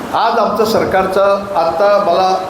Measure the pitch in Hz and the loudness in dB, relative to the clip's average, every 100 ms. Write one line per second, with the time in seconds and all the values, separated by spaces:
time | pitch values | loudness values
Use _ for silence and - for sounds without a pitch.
0 | - 147 226 233 214 - 214 202 160 190 | -6 -2 0 0 0 0 0 0 0 0
1 | 185 196 196 196 - 175 165 160 202 202 | 0 0 2 0 -2 -2 -2 0 2 2
2 | 170 180 185 185 - | 2 0 0 0 -4